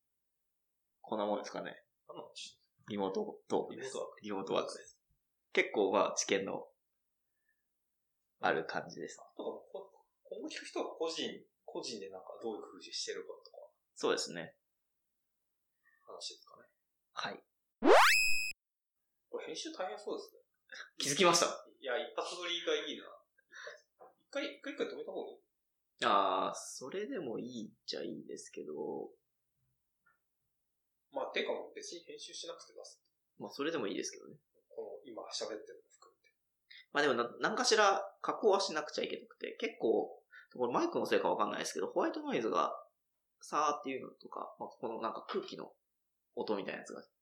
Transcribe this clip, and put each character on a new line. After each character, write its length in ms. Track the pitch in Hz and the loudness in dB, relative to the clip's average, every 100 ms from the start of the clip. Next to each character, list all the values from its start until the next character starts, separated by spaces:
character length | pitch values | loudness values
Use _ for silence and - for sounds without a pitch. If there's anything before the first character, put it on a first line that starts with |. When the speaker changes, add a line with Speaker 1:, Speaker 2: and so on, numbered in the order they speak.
| _ _ _ _ _ _ _ _ _ _ | _ _ _ _ _ _ _ _ _ _
Speaker 1:
こ 120 | - | -4
ん 40 | 110 | 0
な 60 | 104 | 2
も 100 | 101 | 0
ん 20 | |
で 60 | |
す 80 | - | -2
か 100 | 92 | -6
ね。 220 | 92 - _ _ - | -8 -10 _ _ -16
Speaker 2:
何 80 | - | -14
の 80 | |
話？ 340 | - - - - _ _ - | -12 -14 -16 -16 _ _ -6
Speaker 1:
リ 100 | 104 | -2
モ 120 | 95 | 0
ー 20 | |
ト 320 | 98 - - - | 0 -4 -8 -2
ト 160 | 92 | 0
ー 60 | - | 0
ク 80 | - | -6
で 80 | |
す。 100 | - | -8
Speaker 2:
リ 20 | - | -6
モ 40 | |
ー 20 | |
ト 0 | |
ワ 80 | - | -8
ー 40 | - | -10
ク。 40 | |
Speaker 1:
リ 100 | 104 | -6
モ 80 | 98 | -6
ー 40 | |
ト 100 | - | 0
ワ 80 | - | 0
ー 40 | - | 0
ク 100 | - | -6
で 80 | |
す。 140 | - _ _ _ _ _ _ | -16 _ _ _ _ _ _
結 180 | - - | 0 2
構、 220 | 113 95 | 2 4
ま 200 | 101 85 | 6 4
あ、 20 | - | 2
知 80 | - | 2
見 180 | 98 | 2
の 220 | 95 95 - _ _ _ _ _ _ _ _ _ _ _ _ _ _ _ _ _ | 0 -6 -8 _ _ _ _ _ _ _ _ _ _ _ _ _ _ _ _ _
あ 100 | 95 | 2
る 140 | 78 | 2
感 240 | 80 85 80 | 0 -4 -6
じ 100 | 76 | -8
で 100 | 76 | -12
す。 120 | - | -12
Speaker 2:
あ 160 | - - | -14 -8
と 80 | |
は、 80 | 107 - - | -6 -8 -10
こ-、 160 | - - - _ _ - | -14 -14 -20 _ _ -14
今 80 | 202 | -10
後 80 | 302 | -8
聞 120 | - | -10
く 40 | |
人 160 | - 349 | -6 -4
は 60 | - - | -4 -2
個 140 | 165 | -2
人、 180 | 160 120 98 - _ - | -2 -4 -6 -14 _ -10
個 160 | 175 | -8
人 180 | 135 110 | -6 -8
で 80 | 95 | -10
な 80 | 95 | -12
ん 60 | |
か 60 | - - | -14 -8
ど 100 | 117 | -6
う 40 | 104 | -6
い 20 | |
う 40 | |
工 160 | - - | -8 -14
夫 20 | |
し 240 | - - | -10 -6
て 80 | - | -4
る 80 | 98 | -6
か 120 | - - | -8 -14
と 60 | - | -18
か。 60 | - - _ _ | -20 -20 _ _
Speaker 1:
そ 140 | - - | -2 0
う 40 | |
で 60 | - | 2
す 140 | - | 0
ね。 240 | 170 - - _ _ _ _ _ _ _ _ _ _ _ _ _ _ - | -6 -10 -14 _ _ _ _ _ _ _ _ _ _ _ _ _ _ -18
Speaker 2:
話 260 | - - | -12 -12
で 60 | - | -12
す 60 | _ | _
か 100 | - | -20
ね。 80 | - _ _ _ _ | -20 _ _ _ _
Speaker 1:
は 180 | - - | -6 -6
い。 120 | - - _ _ _ 254 508 906 880 - 880 1077 - _ _ _ _ _ _ _ | -6 -14 _ _ _ 10 12 12 8 6 6 4 -6 _ _ _ _ _ _ _
Speaker 2:
こ 100 | 120 | -10
れ 60 | |
編 100 | - | -8
集 180 | 160 160 160 | -8 -8 -6
大 100 | 185 | -6
変 120 | 214 | -6
そ 160 | - | -6
う 20 | 165 | -8
で 80 | |
す 80 | - | -8
ね。 80 | - _ _ _ - - - | -18 _ _ _ -16 -12 -4
Speaker 1:
気 140 | 139 | 0
づ 60 | 143 | 6
き 80 | 175 | 8
ま 80 | |
し 60 | 165 | 8
た？ 60 | - | 4
Speaker 2:
い 380 | - - - | 0 -12 -10
や、 160 | 135 117 | -2 -2
一 160 | - - | -2 -6
発 180 | - | -6
撮 140 | 180 175 | -6 -4
り 160 | 170 | -2
が 80 | 170 | 0
い 240 | 151 151 - | 0 0 -8
い 0 | |
な。 80 | |
一 960 | - - _ _ _ - - - _ _ | -10 -18 _ _ _ -14 -14 -14 _ _
発、 160 | - _ | -20 _
一 140 | _ | _
回、 120 | 277 311 - | -4 -4 -6
一 40 | |
回 100 | 277 | -8
一 40 | 302 | -4
回 100 | - | -4
止 80 | - | -4
め 80 | |
た 80 | - | -6
方 100 | - | -6
が 80 | - | -8
い 40 | |
い？ 60 | 233 _ _ _ _ _ _ 123 | -10 _ _ _ _ _ _ 4
Speaker 1:
あ 400 | 98 98 92 92 | 6 6 4 2
ー、 80 | - | -2
そ 320 | - - 127 | -8 -10 -6
れ 180 | 190 226 | -6 -4
で 140 | 269 | -4
も 180 | 131 113 | -4 -4
い 60 | |
い 240 | 117 123 - | -6 -8 -10
っ 20 | - | -10
ち 140 | - - | -8 -6
ゃ 40 | |
い 220 | - - | -6 -8
い 0 | |
で 140 | - - | -8 -12
す 100 | - | -10
け 160 | - | -10
ど。 480 | - 76 78 - - - _ _ _ _ _ _ _ _ _ _ _ _ _ _ _ _ _ _ _ | -8 -6 -4 -6 -8 -12 _ _ _ _ _ _ _ _ _ _ _ _ _ _ _ _ _ _ _
Speaker 2:
ま 160 | 135 127 | -4 -2
あ、 40 | - | 0
て 80 | |
か 80 | - | 0
も 160 | - - | -2 -6
う 60 | - | -12
別 160 | - | -12
に 120 | 175 - | -12 -14
編 100 | 151 | -14
集 140 | 170 | -12
し 160 | 165 165 | -10 -10
な 60 | |
く 100 | - | -12
て 80 | - | -14
出 100 | - - | -16 -16
す。 180 | - _ _ _ - | -18 _ _ _ -12
Speaker 1:
ま 100 | 104 | -10
あ、 20 | |
そ 120 | - | -4
れ 60 | 147 | -2
で 60 | 165 | 0
も 100 | 101 | 0
い 60 | |
い 40 | - | -2
で 60 | |
す 100 | - | -4
け 60 | - | -8
ど 100 | - | -14
ね。 120 | - _ _ _ | -20 _ _ _
Speaker 2:
こ 100 | - - 101 | -12 -10 -12
の、 80 | - | -12
今 100 | 107 90 | -12 -8
喋 240 | - 104 | -6 -6
っ 80 | 110 | -6
て 160 | - - | -10 -18
る 80 | |
の 60 | _ | _
含 180 | _ - | _ -20
め 60 | _ | _
て。 80 | _ _ _ _ _ - - | _ _ _ _ _ -20 -2
Speaker 1:
ま 80 | 143 | 4
あ、 20 | |
で 60 | 147 | 6
も 60 | |
な、 140 | 120 120 - | 4 2 0
何 140 | 156 | 0
か 120 | 214 - | 2 6
し 100 | 214 | 8
ら 240 | 202 190 - - | 8 6 0 -4
加 100 | - | -4
工 160 | - 226 | 4 6
は 120 | 196 | 6
し 120 | - | 4
な 100 | 156 | -2
く 80 | 151 | -2
ち 120 | - | -2
ゃ 20 | |
い 40 | - | -2
け 120 | - | -4
な 60 | - | -10
く 100 | - | -10
て、 180 | - - | -10 -6
結 160 | 226 - | -6 0
構、 400 | 117 107 - - _ - - | 4 4 2 -6 _ -20 -16
こ 120 | - 123 | -2 0
れ 60 | |
マ 120 | 147 | 2
イ 40 | 339 | 2
ク 100 | 135 | 2
の 80 | - | 2
せ 100 | 110 | 4
い 40 | |
か 100 | - | 4
わ 60 | - | 4
か 80 | 104 | 2
ん 40 | |
な 60 | - | 0
い 40 | |
で 40 | |
す 80 | - | -4
け 80 | - | -2
ど、 80 | 92 | 0
ホ 120 | - | 2
ワ 80 | 330 | 0
イ 40 | |
ト 80 | 320 | 0
ノ 140 | 302 | -2
イ 80 | 180 | 0
ズ 80 | 113 | 2
が、 260 | 87 71 - - _ _ _ _ _ | 4 2 0 -12 _ _ _ _ _
さ 380 | - 156 151 143 | -2 2 2 2
ー 20 | |
っ 20 | |
て 40 | 139 | -2
い 80 | 131 | -6
う 40 | - | -8
の 40 | |
と 180 | - - | -14 -14
か、 260 | - - - | -10 -10 -8
ま 80 | 107 | -10
あ、 20 | |
こ 200 | - 113 | -6 -6
の 120 | 113 | -4
な 80 | 110 | -4
ん 40 | |
か 100 | - - | -6 -4
空 140 | 196 | -6
気 120 | - 82 | -4 -8
の 160 | - - _ _ _ _ _ | -12 -16 _ _ _ _ _
音 220 | - 113 101 | -6 -2 -2
み 80 | |
た 80 | - | -2
い 20 | |
な 60 | - | -6
や 40 | |
つ 80 | - | -8
が 100 | - - _ | -14 -14 _